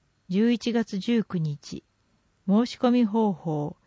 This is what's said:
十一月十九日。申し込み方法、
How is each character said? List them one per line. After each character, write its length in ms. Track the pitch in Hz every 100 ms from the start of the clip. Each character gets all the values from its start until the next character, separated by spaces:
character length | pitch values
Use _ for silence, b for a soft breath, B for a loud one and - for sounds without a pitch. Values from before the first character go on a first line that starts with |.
| _ _ -
十 240 | 185 226
一 220 | 240 240
月 240 | 233 226 196
十 260 | 233 233
九 140 | - 180
日。 460 | 156 147 - - - _ _ _ _ _ -
申 200 | 208 240
し 100 | -
込 140 | 247
み 140 | 247 220
方 260 | 226 214
法、 460 | 160 170 151 151 -